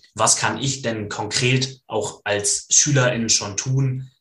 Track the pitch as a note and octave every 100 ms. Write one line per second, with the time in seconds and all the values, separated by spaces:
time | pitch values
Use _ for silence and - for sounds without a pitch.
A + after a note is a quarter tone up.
0 | - - A#2 - A2 A2 C3 - A#2 A2
1 | G2+ - G#2 - B2 C3 C3 - - A2
2 | G#2 - - G#2 G2+ - - - D3 C3+
3 | B2 A#2 A2+ - G#2 G2 C3 C3 C3+ C3
4 | C3 _